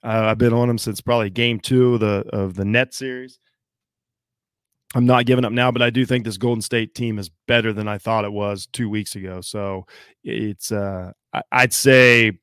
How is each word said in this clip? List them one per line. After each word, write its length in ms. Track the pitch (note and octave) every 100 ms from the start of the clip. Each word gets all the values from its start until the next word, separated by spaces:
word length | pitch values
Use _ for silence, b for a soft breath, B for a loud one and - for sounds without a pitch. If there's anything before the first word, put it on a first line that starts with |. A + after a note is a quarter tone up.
uh, 220 | A#2+ A2 A2
I've 120 | A2
been 140 | A#2+
on 140 | A2+ B2
them 120 | A#2
since 220 | - G2+
probably 300 | - A#2+ G#2
game 300 | F#2 A#2+ A2+
two 340 | - C3 B2
of 60 | A#2+
the, 240 | G#2+ G2+ -
of 220 | A2 F#2+
the 100 | F#2
Nets 320 | G2+ A2+ B2+ -
series. 420 | C3+ B2+ B2+ _ _ _ _ _ _ _ _ _ _ _ _ _ _ _ _ C3
I'm 100 | A#2+
not 200 | B2 A#2+
giving 180 | B2+
up 80 | A#2
now, 180 | A#2+ B2
but 120 | A#2+
I 80 | A#2+
do 140 | A#2
think 200 | B2+ B2+
this 140 | A2+ F#2+
Golden 240 | A#2+ A#2+
State 320 | G#2 A#2+ A2+
team 240 | - A#2+ G#2+
is 120 | F#2 _ -
better 260 | A#2 A2
than 140 | G#2 G#2
I 120 | G#2
thought 260 | A2+ A2+
it 80 | G#2
was 340 | G#2 G#2 G2+ -
two 160 | - A#2
weeks 260 | G#2+ G#2
ago. 260 | G2+ F#2 F#2
So 460 | F2+ G#2+ G2 F#2+ F#2 B B B
it's, 480 | - A2 A2 G2+ -
uh, 400 | G#2+ G2 F#2+ F2+ - _
I, 100 | - -
I'd 200 | B2 B2+
say 680 | - C3+ C3 B2+ A#2+ A2+ G#2+